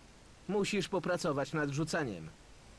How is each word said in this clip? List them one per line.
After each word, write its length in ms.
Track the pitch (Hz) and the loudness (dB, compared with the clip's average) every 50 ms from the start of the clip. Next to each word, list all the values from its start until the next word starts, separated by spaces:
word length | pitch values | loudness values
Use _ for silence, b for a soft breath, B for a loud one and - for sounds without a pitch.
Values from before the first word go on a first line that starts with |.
| - - - - - - - - - - | -20 -20 -20 -20 -20 -20 -20 -10 -4 0
Musisz 400 | 196 208 190 - 208 196 160 - | 2 2 2 2 2 0 0 2
popracować 640 | 190 175 - 180 180 170 - 165 139 139 135 - | 0 0 2 2 0 2 2 2 2 2 0 0
nad 180 | - 156 147 143 | 0 0 2 2
rzucaniem. 600 | 135 151 160 160 - 170 147 117 95 82 80 80 - - - - - - - - - | 2 0 0 2 2 0 0 0 -2 -4 -8 -10 -14 -16 -18 -20 -20 -20 -20 -20 -20